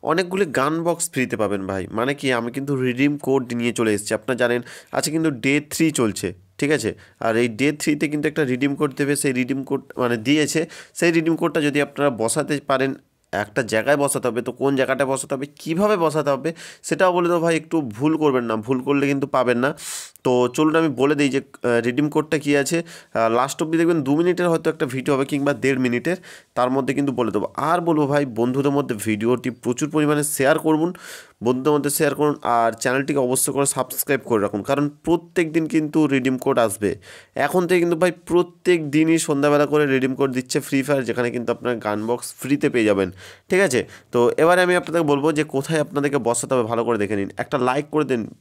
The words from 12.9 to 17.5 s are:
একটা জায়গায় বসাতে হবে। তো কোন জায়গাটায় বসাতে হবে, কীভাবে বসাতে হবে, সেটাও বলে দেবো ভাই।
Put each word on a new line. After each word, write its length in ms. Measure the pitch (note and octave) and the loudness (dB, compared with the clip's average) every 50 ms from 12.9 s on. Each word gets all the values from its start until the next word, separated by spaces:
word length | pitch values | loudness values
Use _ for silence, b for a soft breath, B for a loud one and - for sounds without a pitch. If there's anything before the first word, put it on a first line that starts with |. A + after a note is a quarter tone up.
| C3+ - _ _ _ _ _ _ - | -2 -6 _ _ _ _ _ _ -4
একটা 280 | F#2+ G#2 G#2 - - C3 | -4 -4 -2 -2 -4 -2
জায়গায় 340 | G#2 G#2+ A2 A2 C3 D3 C#3+ | 0 0 0 2 2 2 2
বসাতে 280 | C#3+ C#3 B2 C3+ A2+ B2+ | 2 0 0 0 -2 -2
হবে। 140 | A2 A#2+ | -2 -2
তো 100 | A2+ - | -4 -6
কোন 200 | A#2 - C3 C#3 C#3 | -6 -2 0 0 2
জায়গাটায় 340 | C3 C3 B2 C3+ A#2+ C#3 C3 | 2 0 0 0 -2 0 -2
বসাতে 240 | C3+ C3 - - C#3+ | -2 -4 -4 -6 -6
হবে, 140 | C3 C3 D3 - | -6 -6 -10 -12
কীভাবে 400 | - - D#3 E3 E3+ G#3 G#3+ G#3+ F#3+ | -14 -8 -6 -2 0 2 2 2 2
বসাতে 320 | E3 D#3 D3 D#3 C#3+ C#3+ | 2 0 0 0 0 0
হবে, 200 | C#3 B2+ C3+ D#3+ E3 B B B B B B | -2 -2 -2 -6 -8 B B B B B B
সেটাও 280 | - - - F#3+ F#3 F3 | -6 0 2 4 4 4
বলে 140 | F3+ F3 E3+ | 4 2 2
দেবো 120 | F3 E3+ | 2 2
ভাই। 140 | D#3+ E3+ | 2 2